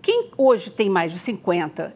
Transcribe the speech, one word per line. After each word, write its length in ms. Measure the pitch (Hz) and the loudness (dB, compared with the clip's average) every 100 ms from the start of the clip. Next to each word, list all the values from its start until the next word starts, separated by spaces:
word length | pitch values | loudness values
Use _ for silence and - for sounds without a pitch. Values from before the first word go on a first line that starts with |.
quem 300 | - 466 - - | 0 0 0 2
hoje 340 | 262 220 - | 4 2 0
tem 180 | - 202 | -4 0
mais 220 | 180 170 | 0 -2
de 80 | 175 | -6
cinquenta 760 | - 208 - 175 156 160 156 | -8 -6 -2 -2 -2 -8 -12